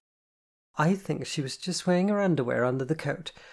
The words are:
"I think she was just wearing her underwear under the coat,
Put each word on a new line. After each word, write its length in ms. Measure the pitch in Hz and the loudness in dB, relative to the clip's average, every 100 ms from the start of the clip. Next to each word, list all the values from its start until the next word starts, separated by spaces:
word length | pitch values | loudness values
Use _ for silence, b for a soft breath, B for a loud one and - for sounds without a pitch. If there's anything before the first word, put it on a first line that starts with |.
| _ _ _ _ _ _ _ - | _ _ _ _ _ _ _ 0
"I 200 | 156 196 | 2 2
think 300 | - 147 131 | 0 -6 -4
she 160 | - | -4
was 160 | 131 - | -6 -6
just 280 | - 170 180 | -6 -4 2
wearing 220 | 180 196 | 2 2
her 140 | 208 | 2
underwear 420 | 196 147 123 120 | 2 2 2 2
under 220 | 123 131 123 | 2 0 -2
the 100 | 156 | -2
coat, 380 | 147 - - - B | -4 -6 -8 -16 B